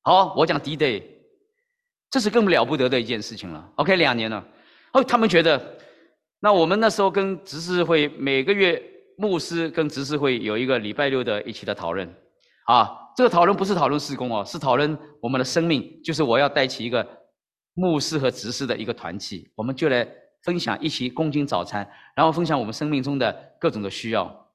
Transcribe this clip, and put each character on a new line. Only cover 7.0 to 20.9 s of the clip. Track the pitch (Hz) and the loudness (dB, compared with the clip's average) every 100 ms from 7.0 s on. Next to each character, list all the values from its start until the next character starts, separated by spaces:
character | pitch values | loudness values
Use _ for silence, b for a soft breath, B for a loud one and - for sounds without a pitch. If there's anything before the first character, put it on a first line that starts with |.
候 | 196 | 2
跟 | 190 196 190 - | 2 -2 -4 -10
执 | 151 | -12
事 | 170 180 | -2 0
会， | 165 165 147 | 4 4 2
每 | - 135 135 | -2 -2 0
个 | 135 | 2
月 | 202 185 156 - - _ - | 2 2 2 -6 -20 _ -6
牧 | 208 170 | -2 -2
师 | - 170 165 | -2 -4 -2
跟 | 165 151 | -2 -2
执 | 135 | -4
事 | 135 147 | -4 -2
会 | 139 123 | 0 0
有 | 107 107 | -2 -2
一 | 127 | 0
个 | 123 | -2
礼 | 107 | -2
拜 | 101 139 | -2 -2
六 | 131 | 0
的 | 117 104 | -2 -4
一 | 117 | -6
起 | 104 101 | -10 -8
的 | 101 | -6
讨 | 87 | -4
论。 | 90 90 92 _ _ _ _ - | -6 -6 -12 _ _ _ _ 2
啊， | 120 104 - - - | 4 4 -2 -12 0
这 | |
个 | 247 | 2
讨 | 175 180 | 4 4
论 | 196 | 4
不 | |
是 | 196 180 | 0 0
讨 | 135 | 0
论 | 147 | 0
事 | 143 131 | -4 -6
工 | 123 | -4
哦， | 110 | -4
是 | 98 165 | -6 -4
讨 | 143 123 | 0 2
论 | 151 151 B B | 2 -2 B B
我 | 120 | -4
们 | 131 | -2
的 | 123 | 0
生 | 170 170 | 0 2
命， | 139 - - | 0 -2 -10
就 | - | -8
是 | 156 | 0
我 | 135 117 | 2 4
要 | 143 | 4
带 | 143 131 | 2 -2
起 | - | -2
一 | 113 | -4
个 | 120 101 - _ _ _ _ _ | -2 -4 -10 _ _ _ _ _
牧 | - 185 151 | -4 0 0
师 | 139 156 | 0 0
和 | 135 | -2
执 | - 107 | -2 -8
事 | 120 131 | -6 -4
的 | 110 | -4
一 | |
个 | 110 | -6
团 | 113 85 98 | -8 -8 -10
契， | - 87 - - | -10 -14 -14 -8
我 | |
们 | 117 131 | -8 -2
就 | 156 | 2
来 | 123 110 - _ _ | 2 0 -8 _ _
分 | - 175 | -6 -4
享， | - 101 | -4 -4
一 | |
起 | 156 | -4